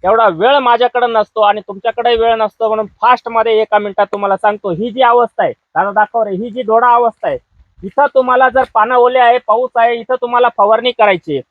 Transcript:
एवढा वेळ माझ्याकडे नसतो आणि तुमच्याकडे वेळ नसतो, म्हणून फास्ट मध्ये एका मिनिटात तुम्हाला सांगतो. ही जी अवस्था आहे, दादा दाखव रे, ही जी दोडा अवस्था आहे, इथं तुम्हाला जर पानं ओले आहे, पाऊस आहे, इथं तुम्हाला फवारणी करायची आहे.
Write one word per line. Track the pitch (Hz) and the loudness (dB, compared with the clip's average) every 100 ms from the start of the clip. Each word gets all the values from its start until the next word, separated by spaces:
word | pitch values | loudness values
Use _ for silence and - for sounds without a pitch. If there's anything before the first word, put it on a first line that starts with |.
एवढा | 180 226 220 | 0 2 2
वेळ | 165 214 285 | 2 2 2
माझ्याकडे | 254 233 247 247 240 | 2 2 0 0 -2
नसतो | 226 208 - | -2 -4 0
आणि | 208 208 | 0 0
तुमच्याकडे | 202 196 233 226 240 233 | -6 -6 -6 -2 -2 0
वेळ | 226 | 0
नसतो, | 226 214 _ 226 | 0 -4 _ -4
म्हणून | 214 214 | -4 -6
फास्ट | _ 220 247 - | _ 0 0 0
मध्ये | 226 226 220 | -2 0 0
एका | 220 208 | 2 -2
मिनिटात | 208 196 202 | -2 -4 -4
तुम्हाला | 202 202 190 | -2 -2 0
सांगतो. | 214 208 202 | -2 -2 -6
ही | 170 233 | -6 -6
जी | 226 | 0
अवस्था | 247 240 233 - | 2 2 0 -2
आहे, | 175 | -4
दादा | - _ 156 196 | -4 _ -4 -2
दाखव | 202 208 233 | 0 -2 -2
रे, | 214 | -4
ही | 185 233 | -4 -8
जी | 220 | -8
दोडा | 220 220 247 | -2 2 2
अवस्था | 240 240 - 185 | 2 0 -2 -8
आहे, | 135 _ _ _ _ | -8 _ _ _ _
इथं | 190 - 285 | -10 -2 0
तुम्हाला | 269 254 254 262 | 0 0 2 2
जर | 247 254 | 0 -2
पानं | 226 214 | -2 0
ओले | 247 247 254 | 2 2 4
आहे, | 240 247 | 2 2
पाऊस | - 226 254 | 0 -2 -2
आहे, | 240 233 240 | 0 0 -2
इथं | 220 | -6
तुम्हाला | 254 240 240 240 - | -6 -2 0 0 0
फवारणी | 214 220 240 | 2 2 0
करायची | 240 214 185 - | 0 0 0 -4
आहे. | 139 - | -8 -8